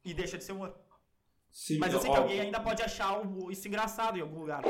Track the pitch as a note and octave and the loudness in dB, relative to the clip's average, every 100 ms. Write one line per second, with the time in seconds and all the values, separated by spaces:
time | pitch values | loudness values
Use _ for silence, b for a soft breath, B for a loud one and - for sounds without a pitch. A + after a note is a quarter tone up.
0 | F#3 D#3 F3 F3+ - G3 F#3 - _ - | -8 -6 -4 -6 -8 -8 -8 -12 _ -20
1 | _ _ _ _ _ - - D3+ F3 - | _ _ _ _ _ -14 -2 2 4 2
2 | - C#3 - G3 G3+ A3+ A3 A3 A3 - | 6 6 6 2 0 0 0 0 -2 0
3 | G3 G#3 G3+ F#3 F3+ F#3+ G#3 G#3 A3 G#3+ | 0 0 -2 -6 -6 -8 -4 0 0 2
4 | A3+ F#3 D3+ D#3 D3+ D3 | 0 0 -4 -6 -4 0